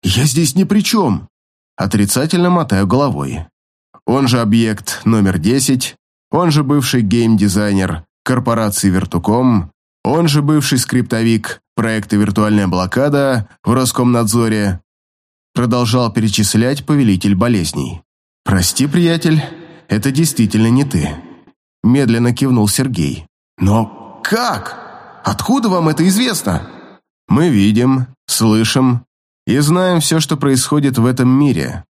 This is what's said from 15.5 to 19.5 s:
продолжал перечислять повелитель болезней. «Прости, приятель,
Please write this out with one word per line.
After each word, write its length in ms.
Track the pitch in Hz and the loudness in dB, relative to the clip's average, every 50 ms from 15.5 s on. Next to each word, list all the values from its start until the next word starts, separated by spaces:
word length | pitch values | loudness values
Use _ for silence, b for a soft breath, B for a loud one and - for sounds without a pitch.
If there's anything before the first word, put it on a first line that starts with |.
| _ | _
продолжал 580 | - 123 117 123 123 123 113 110 127 120 113 | -4 -2 0 0 0 0 0 0 0 0 0
перечислять 720 | 101 117 107 110 101 - 107 98 - 110 117 127 147 143 - | 0 0 0 0 0 0 -2 0 2 0 0 0 -2 -4 -4
повелитель 500 | - 151 143 135 110 98 90 - 101 101 | -2 0 2 2 2 2 0 0 0 0
болезней. 680 | 92 117 120 120 101 85 73 - 71 71 60 95 87 _ _ _ _ _ _ _ _ _ | 0 0 0 0 -2 -2 -4 -6 -6 -8 -8 -10 -14 _ _ _ _ _ _ _ _ _
«Прости, 440 | - 101 95 87 - - - 131 | -2 0 0 0 -2 0 -2 -2
приятель, 560 | 147 139 175 175 165 165 165 - 170 156 156 143 - | 0 0 0 2 2 0 0 0 2 2 2 0 -4